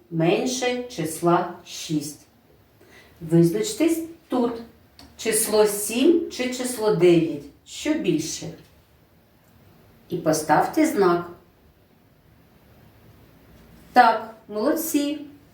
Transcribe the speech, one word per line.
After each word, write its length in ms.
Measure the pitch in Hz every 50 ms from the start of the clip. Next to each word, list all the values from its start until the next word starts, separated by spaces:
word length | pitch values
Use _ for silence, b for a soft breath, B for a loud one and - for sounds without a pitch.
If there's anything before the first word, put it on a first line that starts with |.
| _ _
менше 720 | 170 160 160 - 403 247 262 254 - - 247 247 247 247
числа 720 | - - - 170 156 - - - 175 170 170 180 - - - - -
шість. 540 | - - - - - 156 147 - - - - - _ _ _ _ _ _ _ _ _ _ _ b b b b b b b -
Визначтесь 840 | 165 156 165 170 170 - - 427 - - - - 311 330 330 - - - - - _ _
тут. 240 | 262 240 240 - 233 226 - - - _ - _ _ - - - -
Число 500 | - - 220 208 - - 208 208 214 208
сім 640 | - - - - - 226 247 285 349 - - - -
чи 240 | - - 254 247 -
число 400 | - 247 - - 214 214 214 -
дев'ять. 500 | 160 175 175 165 160 156 147 147 143 - - - _ _
Що 280 | - - - - 302 311
більше? 520 | - 190 185 151 151 - - - - 165 160 - - - _ _ _ _ _ _ _ _ _ _ _ _ _ _ _ _ _ _ _ _ - _ _ _ - _ _ _ -
І 80 | -
поставте 680 | 165 - 156 156 151 - - 156 180 - - - 320 294
знак. 440 | - - 208 190 175 170 170 - - - - _ _ _ _ _ _ _ _ _ _ _ _ _ _ _ _ _ _ _ _ _ _ _ _ _ _ - - - - _ - - - - - - - - - - - - - - - - - - -
Так, 420 | - 247 240 226 220 226 - - - - - -
молодці. 720 | 208 214 233 302 330 320 - - - 285 285 285 302 - - - - - - _